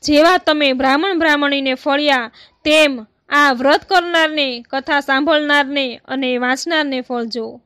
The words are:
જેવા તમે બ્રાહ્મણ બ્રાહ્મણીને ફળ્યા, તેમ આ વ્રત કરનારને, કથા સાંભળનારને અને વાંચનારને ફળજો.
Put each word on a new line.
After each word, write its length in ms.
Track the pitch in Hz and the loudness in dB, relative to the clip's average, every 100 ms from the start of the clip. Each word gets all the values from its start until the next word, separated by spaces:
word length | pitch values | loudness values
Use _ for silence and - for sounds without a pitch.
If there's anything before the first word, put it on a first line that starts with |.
જેવા 340 | - 294 320 359 | 2 4 4 4
તમે 360 | 359 302 294 | 0 0 0
બ્રાહ્મણ 460 | 262 262 277 370 359 | 0 0 0 0 0
બ્રાહ્મણીને 540 | 320 294 285 277 269 | 0 0 0 -2 -2
ફળ્યા, 580 | 262 302 277 294 269 226 - - _ | -4 -2 -2 0 0 -2 -14 -20 _
તેમ 440 | - 311 302 254 220 _ _ | 2 4 4 0 -12 _ _
આ 240 | 285 294 | 2 2
વ્રત 300 | 247 262 320 | 2 2 2
કરનારને, 800 | - 370 349 339 320 311 269 240 240 | 2 0 2 0 0 0 -4 -6 -8
કથા 300 | 262 269 285 | -8 -2 -2
સાંભળનારને 1000 | 277 269 294 302 294 285 269 285 262 233 - | 0 0 2 0 2 0 0 -2 -6 -8 -8
અને 320 | 262 262 247 | -6 -2 -2
વાંચનારને 640 | 247 262 - 330 294 262 | -2 -4 -2 -2 -2 -4
ફળજો. 600 | 254 247 233 233 226 247 | -6 -8 -6 -8 -10 -14